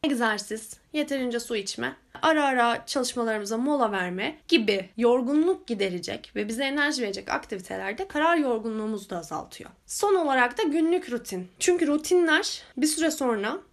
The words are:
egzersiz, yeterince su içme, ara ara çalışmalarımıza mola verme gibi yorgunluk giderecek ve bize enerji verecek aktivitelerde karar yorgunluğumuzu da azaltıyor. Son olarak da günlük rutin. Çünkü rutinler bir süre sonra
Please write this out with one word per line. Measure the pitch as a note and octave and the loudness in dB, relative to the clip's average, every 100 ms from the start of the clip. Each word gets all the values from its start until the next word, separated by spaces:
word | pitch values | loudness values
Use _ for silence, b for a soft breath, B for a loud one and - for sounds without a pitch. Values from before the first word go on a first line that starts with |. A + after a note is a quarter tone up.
egzersiz, | D#4 C4 A#3 G#3 G#3 A3 - - _ | 0 0 0 0 -4 -10 -10 -18 _
yeterince | D4+ D4 C#4 B3 A#3 | -4 -2 -2 -2 -4
su | A#3 A3+ | -4 -6
içme, | G3 - B3 C4 _ - | -4 -6 -6 -6 _ -2
ara | D#4+ D#4 | 2 4
ara | C#4+ B3+ A#3 A#3 - | 2 2 2 0 -2
çalışmalarımıza | C#4+ B3 B3 A3+ G#3+ G3+ A3+ | -2 -2 -2 -2 -2 -2 -2
mola | C4 D4 A3+ | 0 2 2
verme | G3 F3+ F3+ A#3 D#4 _ | 0 -2 -4 -6 -8 _
gibi | A#3 G#3 G3 F#3 - | 2 4 0 -2 2
yorgunluk | A#3 B3 B3 D4 E4 F4+ - | 4 4 4 2 4 0 -2
giderecek | A3 G3 F3+ - - - - | -2 -2 -4 -6 -10 -8 -6
ve | G#3 | -6
bize | A3+ | -2
enerji | C4+ C#4+ D4 D4+ | -2 0 0 0
verecek | A3 F#3 F#3 | -4 -6 -4
aktivitelerde | - - G3+ F3+ F#3+ G3 A3+ G4 | -4 -4 -10 -8 -8 -6 -6 -6
karar | D4 D#4+ E4+ | 2 4 4
yorgunluğumuzu | C#4+ A3+ A3 G#3+ G#3+ G#3+ G3+ | 2 0 -2 -4 -4 -4 -6
da | F3+ | -8
azaltıyor. | D#3+ D#3 - - - - - | -6 -8 -8 -14 -18 -20 -12
Son | - G4+ | 0 2
olarak | G4 D#4 C4 C#4+ - | 4 4 4 4 2
da | |
günlük | F#4 D4+ D#4+ F4+ F4+ | 0 2 2 2 0
rutin. | A#3+ - F#3 F3+ _ | -8 -6 -8 -8 _
Çünkü | - F4 D#4+ | 2 2 2
rutinler | D4 D#4 F4+ E4 D#4 G#4 - - - | 0 2 2 4 2 0 -8 -12 -2
bir | D4+ | 0
süre | D#4 D#4+ | 2 0
sonra | D#4 B3+ A3 G#3 E4 - | 0 -2 0 -2 -6 -10